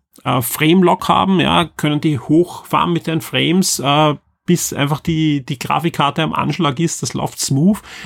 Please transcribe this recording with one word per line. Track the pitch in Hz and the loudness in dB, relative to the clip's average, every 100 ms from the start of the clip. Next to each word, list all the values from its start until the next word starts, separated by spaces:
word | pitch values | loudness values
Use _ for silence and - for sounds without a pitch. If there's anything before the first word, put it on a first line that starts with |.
| _ _ | _ _
äh, | - 131 | -4 -2
Frame | 120 - 151 180 | -2 0 4 6
Lock | 180 185 - | 4 2 2
haben, | 180 185 185 | 2 2 2
ja, | 139 170 | 2 2
können | 165 - 160 147 | 0 -2 -2 0
die | 156 147 | 0 -2
hochfahren | - 156 175 - - - 160 | 2 2 2 -4 -4 0 0
mit | 165 - | 0 -2
den | 160 | -4
Frames, | - 131 135 180 185 - | -2 -2 2 2 0 -2
äh, | 131 143 156 143 _ _ | 0 2 2 0 _ _
bis | - 175 - | 0 0 0
einfach | - 143 147 | -2 -2 -2
die, | - 160 156 147 127 | -2 0 0 0 -4
die | 139 | -8
Grafikkarte | - 143 165 - 143 143 | -4 -2 -2 0 -2 0
am | 156 | -2
Anschlag | - 135 147 156 127 | -2 -4 -2 -2 0
ist, | 165 - | -2 -2
das | - | -8
läuft | 131 - - | -6 -6 -6
smooth. | - 135 170 208 - - | -2 2 2 2 -4 -18